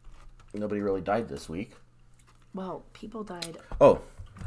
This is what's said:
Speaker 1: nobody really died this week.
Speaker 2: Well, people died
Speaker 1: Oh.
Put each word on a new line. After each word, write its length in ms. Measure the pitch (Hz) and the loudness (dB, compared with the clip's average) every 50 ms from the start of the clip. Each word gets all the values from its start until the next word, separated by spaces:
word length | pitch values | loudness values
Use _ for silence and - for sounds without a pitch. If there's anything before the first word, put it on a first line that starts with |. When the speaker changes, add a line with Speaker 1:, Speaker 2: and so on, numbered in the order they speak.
| - - - - - - - - - - - | -20 -18 -18 -16 -18 -18 -20 -20 -18 -12 -8
Speaker 1:
nobody 260 | 104 104 104 104 104 | -6 -4 -2 -2 0
really 200 | 101 104 95 95 | 0 0 0 0
died 280 | 87 87 101 113 117 - | 0 0 0 0 0 -2
this 180 | - - - - | -6 -10 -10 -8
week. 260 | 80 85 107 - - - - - - - - - - - - - - - - - - | -8 -8 -8 -8 -12 -20 -20 -20 -20 -20 -20 -20 -20 -20 -20 -20 -20 -20 -20 -14 -10
Speaker 2:
Well, 300 | 190 190 185 170 - - - - | -10 -8 -8 -8 -10 -12 -16 -20
people 300 | - - 226 214 226 214 | -16 -14 -12 -10 -10 -10
died 360 | 208 180 175 175 170 156 - - - - - | -10 -8 -10 -10 -10 -10 -12 -14 -6 4 8
Speaker 1:
Oh. 220 | - 135 95 - - - - - - - - - - | 10 10 10 8 2 -10 -16 -16 -16 -16 -14 -4 2